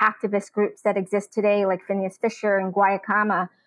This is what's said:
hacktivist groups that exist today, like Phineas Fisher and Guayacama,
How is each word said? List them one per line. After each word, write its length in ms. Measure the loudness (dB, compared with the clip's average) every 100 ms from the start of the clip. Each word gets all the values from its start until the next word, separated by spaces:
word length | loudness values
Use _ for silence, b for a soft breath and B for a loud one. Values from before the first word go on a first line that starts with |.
hacktivist 520 | 0 0 -2 -2 -2
groups 300 | -2 -2 0
that 140 | -2 -2
exist 360 | -2 -4 -4
today, 340 | -2 2 2 2
like 180 | -2
Phineas 320 | -2 -4 -4 -4
Fisher 400 | -4 -2 0 0
and 160 | 0
Guayacama, 760 | 2 2 2 -2 0 2 0 -2 _